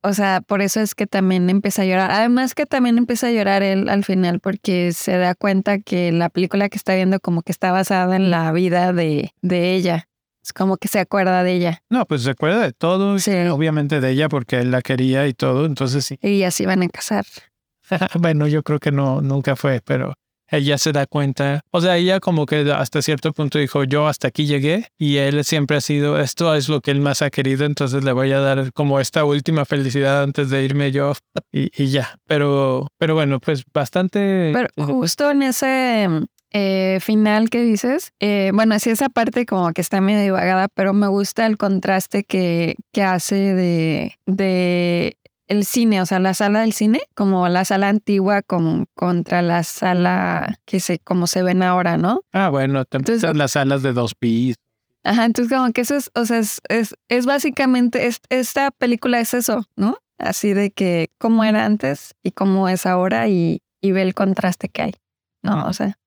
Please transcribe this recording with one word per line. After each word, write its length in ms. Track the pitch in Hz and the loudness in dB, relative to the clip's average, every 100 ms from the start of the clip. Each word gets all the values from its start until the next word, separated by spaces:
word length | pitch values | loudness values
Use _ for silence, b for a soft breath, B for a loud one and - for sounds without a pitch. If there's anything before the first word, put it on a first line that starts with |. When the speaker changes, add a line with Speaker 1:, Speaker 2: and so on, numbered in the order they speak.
Speaker 1:
O 120 | 196 | 0
sea, 280 | 202 196 185 | 0 2 0
por 200 | - 202 | 0 -2
eso 160 | 196 220 | 0 0
es 140 | 214 - | -2 -4
que 100 | 202 | -4
también 420 | 196 190 185 180 | 0 2 2 2
empieza 320 | 190 196 190 | 2 0 0
a 20 | 190 | 0
llorar. 240 | 185 190 | 2 2
Además 440 | 196 233 240 262 - | 2 2 2 0 -4
que 100 | 285 | -2
también 320 | 277 247 233 | 0 2 2
empieza 300 | 240 240 247 | 0 -2 0
a 40 | |
llorar 300 | 233 196 196 | 0 2 2
él 280 | 196 190 196 | 2 0 0
al 140 | 196 | 0
final 360 | 196 185 180 190 | 0 0 2 0
porque 520 | - 196 - 180 175 | -4 -6 -2 0 0
se 260 | 170 - 185 | -2 -2 0
da 180 | 180 175 | 0 0
cuenta 420 | 202 190 196 202 | 0 0 0 -2
que 320 | - 180 175 | -2 -2 0
la 180 | 170 170 | 0 0
película 380 | - 180 196 202 | -2 -2 0 -2
que 100 | 202 | -4
está 180 | - 190 | -2 0
viendo 240 | 185 190 | 2 0
como 240 | - 170 | 0 -4
que 80 | - | -4
está 200 | 175 185 | -4 0
basada 440 | 185 190 190 180 185 | 0 0 0 2 2
en 160 | 190 | 2
la 200 | 170 160 | 2 0
vida 400 | 160 180 175 180 | 0 2 2 2
de, 420 | 180 160 147 - _ | 2 0 0 -4 _
de 320 | 180 180 175 185 | -2 0 2 0
ella. 320 | 180 165 - _ _ _ | 0 -2 -6 _ _ _
Es 80 | - | -18
como 240 | - 190 185 | -4 -2 -2
que 140 | 202 | -2
se 100 | 214 | -2
acuerda 420 | 180 202 185 180 | -2 0 2 2
de 100 | 180 | 2
ella. 300 | 180 175 170 _ | 0 -2 -4 _
Speaker 2:
No, 160 | 247 208 | -2 0
pues 180 | 151 | -2
se 80 | 123 | -2
acuerda 280 | 131 151 208 | 0 0 2
de 100 | 196 | 0
todo, 440 | 117 165 185 196 202 | -2 0 2 2 0
Speaker 1:
Sí. 140 | 196 190 175 | 0 0 0
Speaker 2:
obviamente 520 | 147 160 151 147 151 | 0 0 0 0 0
de 80 | 131 | 0
ella 160 | 131 151 | 2 0
porque 300 | 147 120 131 | 0 -2 -2
él 140 | 123 | 0
la 100 | 127 | 0
quería 440 | - 131 131 131 143 | 0 0 2 2 0
y 60 | |
todo, 320 | 123 135 127 156 | 0 0 0 0
entonces 380 | 135 135 135 135 | -2 -2 -2 -4
sí. 120 | 135 | -4
Speaker 1:
Y 180 | 196 202 | 0 2
ya 120 | 185 | 0
se 120 | - | 0
iban 200 | 190 185 | 0 0
a 60 | 180 | 0
casar. 340 | - - 208 202 - _ _ _ _ _ | -4 -4 -4 -4 -12 _ _ _ _ _
Speaker 2:
<laughs> 300 | 180 185 170 | -4 -2 0
Bueno, 280 | 170 151 151 | 0 2 2
yo 140 | 151 | 0
creo 160 | - 151 | 0 -2
que 120 | 156 | 0
no, 300 | 139 139 135 | 0 0 0
nunca 340 | 139 139 135 131 | 0 -2 -2 -2
fue, 240 | 143 127 - | -2 -2 -2
pero 280 | 135 131 - _ _ _ | -4 -4 -10 _ _ _
ella 280 | 151 143 143 | -2 0 0
se 140 | - | 0
da 140 | 143 139 | -2 -2
cuenta. 560 | 151 139 131 139 143 - | -2 -2 0 -2 -2 -4
O 80 | 180 | -2
sea, 140 | 175 175 | 2 2
ella 220 | 180 190 | 2 2
como 260 | 185 165 147 | 0 0 0
que 240 | 151 147 | 0 0
hasta 300 | 143 131 151 | 0 -2 -2
cierto 300 | 139 147 160 | -2 -2 -2
punto 240 | 156 147 151 | -2 -2 0
dijo, 240 | 139 143 135 | -2 0 0
"Yo 220 | 143 151 | 0 0
hasta 200 | 139 131 | -2 -4
aquí 180 | - 147 | -2 -2
llegué", 420 | 143 139 180 233 _ | 0 0 -2 -4 _
y 200 | 147 143 | 0 2
él 260 | 139 143 143 | 2 0 0
siempre 320 | 160 139 147 | -2 0 -2
ha 40 | |
sido, 380 | - 147 147 151 | 0 0 0 0
esto 340 | 139 - 170 156 | -2 -2 0 0
es 140 | 135 | 0
lo 120 | 147 | -2
que 100 | - | 0
él 80 | 139 | 0
más 200 | 143 139 | 0 0
ha 80 | 143 | -2
querido, 360 | - 135 131 147 | -2 -2 0 -2
entonces 380 | 147 139 135 | -2 -2 0
le 80 | 135 | 0
voy 200 | 127 135 | 0 0
a 80 | 135 | 2
dar 320 | 139 135 131 | 0 0 -2
como 260 | - 147 139 | -2 0 0
esta 240 | 131 - 151 | 0 0 0
última 400 | 143 143 160 139 | 0 0 -2 0
felicidad 580 | 147 135 131 139 139 | -2 0 0 0 2
antes 260 | 139 139 139 | 0 -2 -2
de 140 | 135 | 0
irme 280 | 135 143 143 | 0 0 0
yo, 220 | 135 143 143 _ - | 0 -2 -4 _ -12
<laughs> 160 | - | -6
y, 180 | 143 139 - | -4 -4 -2
y 60 | 139 | 0
ya. 300 | 139 117 - _ | 0 -2 -10 _
Pero, 600 | 151 143 139 135 127 139 _ | 0 2 2 0 -2 -6 _
pero 180 | 165 160 | 0 2
bueno, 240 | 147 135 | 2 0
pues 240 | - 143 - | -2 -4 -2
bastante 800 | - 135 180 185 202 202 190 170 | -4 -2 -2 -2 0 0 0 0
Speaker 1:
Pero 140 | 147 160 - 147 | 0 -2 -4 -2
justo 420 | 262 170 - 285 | 0 -2 0 0
en 120 | 277 | 2
ese, 640 | 269 247 269 262 254 226 196 160 143 _ _ | 0 0 0 0 0 0 0 0 -4 _ _
eh, 480 | 208 196 190 190 190 | -2 0 0 0 -2
final 480 | - 214 214 214 226 | 0 2 4 2 2
que 120 | 240 | 2
dices, 480 | 240 208 247 285 - _ | 2 2 0 -2 -4 _
eh, 320 | 208 202 196 | 0 2 2
bueno, 240 | 196 220 214 | 2 2 2
sí, 120 | 233 | 0
esa 180 | 226 269 | 0 0
parte 360 | 254 226 247 240 | 0 0 -2 -2
como 260 | 190 175 | 0 -2
que 80 | 165 | -2
está 200 | 175 196 | -2 0
medio 200 | 190 208 | 2 2
divagada, 460 | 202 185 180 185 196 | 2 0 0 0 0
pero 200 | - 196 | 0 0
me 140 | 196 202 | 2 2
gusta 380 | 196 196 - 226 | 0 -2 0 0
el 100 | 214 | 0
contraste 680 | 202 190 185 190 - 202 | 0 0 0 -2 0 -6
que, 520 | 202 190 180 170 165 - - | -2 -2 0 0 -2 -4 -6
que 120 | - | -2
hace 320 | 196 185 - 196 196 185 | 0 0 0 0 2 2
de, 600 | 180 170 160 160 - - - | 2 2 0 -2 -4 -8 -4
de 880 | 190 196 185 180 175 175 175 - - _ _ _ | -2 0 0 0 0 0 0 -2 -6 _ _ _
el 180 | 208 196 | -2 0
cine, 360 | 254 233 202 | 2 2 2
o 40 | 180 | 0
sea, 140 | 185 | 0
la 140 | 190 | 0
sala 280 | 185 202 208 | 2 2 2
del 120 | 226 | 2
cine, 280 | 208 214 240 571 - | 2 2 2 -2 -2
como 320 | 202 190 180 | 0 2 2
la 160 | 180 185 | 2 0
sala 240 | 196 196 | 0 2
antigua 520 | 208 - 202 190 202 | 0 0 0 2 0
con, 420 | - 180 160 165 165 - | 0 0 0 0 -4 -4
contra 460 | 180 175 165 175 | -2 0 0 0
la 220 | 175 170 | 0 0
sala 920 | 165 - 185 180 180 185 180 170 - 214 - | -2 -4 0 2 2 0 -2 -2 -4 -10 -4
que 140 | 190 | -4
se, 200 | - 170 | -2 -6
como 280 | - 180 175 | -2 -2 0
se 160 | 190 | 0
ven 180 | 180 180 | 0 2
ahora, 340 | 185 180 175 165 | 2 2 0 0
¿no? 240 | 175 262 - | 0 -2 -2
Speaker 2:
Ah, 180 | 185 190 | 0 0
bueno, 360 | 139 135 139 131 | 2 0 0 -2
te 120 | 135 | -2
Speaker 1:
Entonces 260 | 135 233 | 0 0
Speaker 2:
empiezan 140 | 170 151 | 0 0
las 140 | 139 | 0
salas 320 | 151 135 139 | 0 0 0
de 100 | 135 | 0
dos 220 | 123 117 - | 0 -2 -2
pisos. 400 | 120 113 127 117 _ _ _ _ | 0 0 0 -4 _ _ _ _
Speaker 1:
Ajá, 220 | - 220 233 | 0 2 2
entonces 300 | 226 240 262 | 0 0 0
como 160 | 247 | 0
que 80 | 233 | -2
eso 140 | 247 285 | -2 -2
es, 140 | - - | -2 -4
o 100 | 226 | -2
sea, 140 | 233 | 0
es, 220 | 214 - - | -2 -6 -4
es, 260 | 226 214 - _ | -2 -2 -8 _
es 160 | 240 247 | -2 0
básicamente, 840 | 285 294 262 269 254 247 240 240 | 0 -2 0 2 4 2 2 -2
es, 120 | 226 _ | -4 _
esta 420 | 254 240 - 277 | -2 -2 -2 -2
película 480 | - 247 240 247 240 | 0 -2 0 0 0
es 140 | 233 | 0
eso, 320 | 247 233 226 220 - | -2 -2 -4 -4 -2
¿no? 220 | 202 339 _ _ | -2 -2 _ _
Así 360 | - 190 214 | -6 -2 0
de 180 | 196 202 | 0 0
que 380 | - 190 170 165 _ | 0 0 0 -2 _
cómo 260 | 226 226 | 0 2
era 220 | 220 214 220 | 2 2 0
antes 500 | 214 262 285 - - | 0 -2 -6 -10 -8
y 80 | 185 | -8
cómo 380 | - 196 190 190 | -2 0 2 2
es 160 | 185 185 | 0 0
ahora 420 | 180 185 226 226 | 0 0 0 0
y, 340 | 185 165 160 _ _ | 2 0 -2 _ _
y 100 | 196 | -2
ve 100 | 190 | 0
el 120 | 185 | 0
contraste 560 | 185 196 190 185 180 196 | 0 0 0 -2 -2 -8
que 120 | - | -6
hay, 120 | - - _ _ _ _ | -6 -8 _ _ _ _
¿no? 220 | - 175 - | -4 -2 -2
O 60 | |
sea. 240 | 180 208 202 | -4 -4 -6